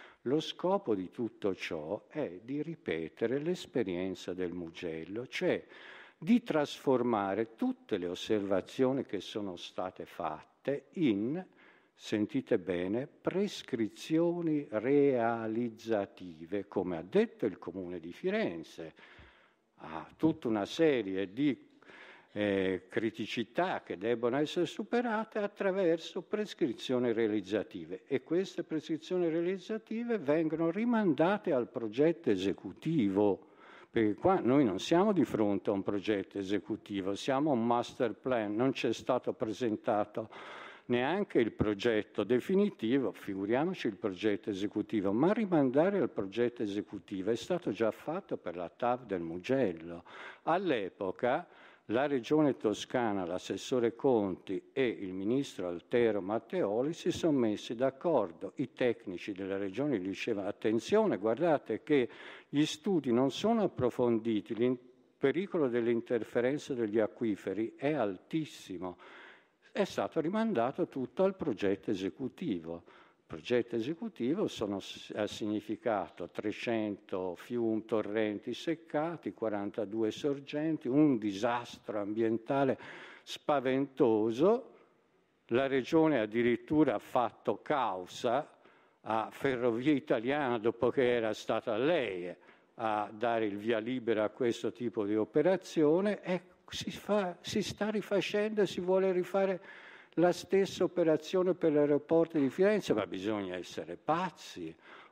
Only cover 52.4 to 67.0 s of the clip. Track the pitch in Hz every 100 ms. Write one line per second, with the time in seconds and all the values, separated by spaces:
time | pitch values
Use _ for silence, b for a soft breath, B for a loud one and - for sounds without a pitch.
52.4 | 147 - 110 104 - 131 117 98 87 90
53.4 | - 95 - 131 113 - 139 117 101 87
54.4 | - 92 - - 127 85 95 95 98 131
55.4 | 139 - 90 85 - 120 117 104 92 113
56.4 | - 190 107 110 139 165 180 - 175 143
57.4 | 113 101 - 117 131 - 175 147 95 80
58.4 | 95 - 127 - 127 110 - 87 - 92
59.4 | 98 98 98 95 147 110 92 92 - 101
60.4 | 98 - 113 113 - 208 208 107 107 120
61.4 | 170 143 - 107 - 143 117 B B B
62.4 | B 143 151 - 208 175 135 117 135 -
63.4 | 208 233 190 - 123 - 123 113 117 107
64.4 | - 110 123 127 - - _ _ 139 143
65.4 | 196 180 135 120 117 117 - 120 107 123
66.4 | 123 143 - 127 110 110